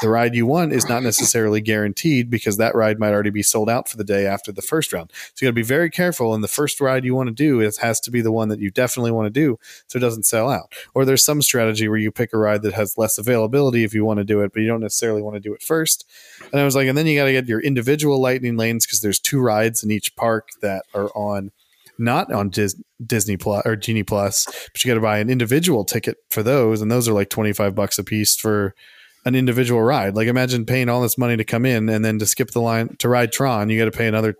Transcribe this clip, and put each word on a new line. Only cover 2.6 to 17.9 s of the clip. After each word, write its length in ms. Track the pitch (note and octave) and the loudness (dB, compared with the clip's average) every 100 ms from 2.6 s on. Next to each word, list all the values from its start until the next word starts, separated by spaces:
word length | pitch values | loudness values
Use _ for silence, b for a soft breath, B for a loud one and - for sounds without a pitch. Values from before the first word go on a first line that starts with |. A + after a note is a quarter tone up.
| A2+ | 2
ride 240 | A#2 G#2+ G#2+ | 2 2 2
might 140 | G#2+ | 0
already 180 | G#2 G#2 | 2 0
be 140 | G#2 | 0
sold 260 | - A2+ A2 | 0 0 0
out 180 | B2 - | -2 -4
for 80 | A2+ | -8
the 60 | |
day 240 | G2+ G2 G2 | -2 0 0
after 240 | G2 - | -4 -8
the 120 | G2 | -12
first 300 | - D#3+ - | -4 -4 -2
round. 200 | F2+ E2 | -8 -10
So 320 | - - - | -16 -16 -2
you 20 | B2+ | 0
gotta 60 | |
be 100 | A#2 | 0
very 260 | A2+ C#3+ E3+ | 0 0 0
careful. 460 | - F3+ D#3+ A#2 | 0 -2 0 0
And 80 | A2 | 0
the 60 | G#2 | -2
first 320 | - D3 - | -2 -2 0
ride 240 | C3+ C3 | 0 0
you 100 | B2+ | 0
wanna 160 | C3 B2 | -2 -2
do 300 | A2+ D3+ A#2+ | 0 2 4
is, 160 | G#2+ - | 2 0
has 240 | A#2 A2 | -2 -2
to 100 | - | -2
be 120 | A#2+ | 0
the 100 | A2+ | 0
one 160 | A2+ G#2+ | 0 -2
that 100 | G#2 | -2
you 140 | G2+ | -2
definitely 400 | B2+ B2+ B2+ A#2 | 0 -2 0 -2
wanna 180 | A2+ G#2+ | 0 0
do 260 | B2+ D#3 A2+ B B B | 0 0 -2 B B B
so 120 | A#2+ | -2
it 20 | |
doesn't 240 | B2 A2+ | -2 0
sell 260 | - A2+ B2 | -2 0 0
out. 220 | A2+ - B B | -2 -6 B B
Or 100 | C3+ | 0
there's 200 | C3 C3 | 2 4
some 160 | - D3 | 2 2
strategy 460 | - B2 A2 G#2+ A2 | 2 2 2 2 0
where 120 | A2 | 0
you 120 | G#2+ | -2
pick 220 | - A#2 | -2 -2
a 60 | A2 | 2
ride 240 | G#2+ G#2 | 2 2
that 120 | G#2+ | -2
has 240 | G2+ G2+ - | -2 -4 0
less 200 | A2 - | -2 0
availability 640 | A2 A#2+ A2 C#3 C#3 A#2+ | 0 2 2 2 2 2
if 100 | G#2+ | 0
you 100 | G#2+ | 2
wanna 200 | G#2+ G#2 | 0 0
do 160 | G2+ G#2 | 2 0
it, 120 | G2+ | 0
but 100 | A2 | 0
you 40 | A2 | 0
don't 140 | A#2 | 0
necessarily 420 | G#2 - A#2 G#2+ | -2 -2 -2 -2
wanna 160 | G#2 G#2 | -4 -8
do 160 | G#2 | -10
it 80 | G2+ | -10
first. 460 | - D#3+ D#3 - - B B B B | -2 -2 0 -2 -6 B B B B
And 100 | C#3+ | 0
I 40 | |
was 100 | C#3+ | 2
like, 140 | C3+ C3 | 2 2
"And 100 | C#3+ | 2
then 80 | D#3+ | 2
you 100 | C#3+ | 2
gotta 140 | C3+ | 2
get 160 | C3 B2 | 2 0
your 140 | A2 | -2
individual 600 | D3 C3 A#2 | 0 0 0